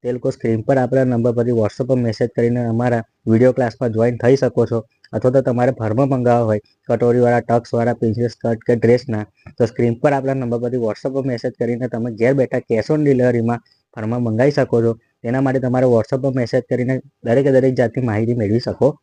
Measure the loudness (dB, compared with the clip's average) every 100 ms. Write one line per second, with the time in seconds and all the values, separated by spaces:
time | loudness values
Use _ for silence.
0 | -6 -4 -4 -4 -2 -2 0 0 2 2
1 | 2 2 0 0 0 0 0 -2 -2 0
2 | 0 -2 -4 0 0 0 -2 -2 0 -2
3 | -4 _ 0 4 4 2 -2 -2 -4 0
4 | 0 2 2 2 2 0 0 -2 -6 _
5 | _ -2 2 2 0 0 0 0 -2 0
6 | 0 0 2 2 2 -2 _ _ -6 0
7 | 2 2 2 2 0 -2 0 -2 -2 -2
8 | -2 -2 -4 -4 -4 -4 -2 0 4 2
9 | 2 -8 -8 _ -20 -4 -4 0 -2 0
10 | 0 0 -2 -4 -4 -4 -4 -4 -4 -4
11 | -6 -4 -4 -4 -6 -6 -4 -4 -4 -6
12 | -6 -2 0 2 0 -2 -2 -2 0 0
13 | 2 2 2 2 0 -4 _ _ _ -8
14 | -6 -2 -2 2 2 2 0 2 0 -2
15 | _ _ -6 -2 0 -2 -2 0 2 2
16 | 0 -2 -2 -2 -2 -2 -2 -4 -2 -4
17 | -6 _ 0 2 4 4 4 2 0 0
18 | -2 0 0 0 0 0 -2 0 0 0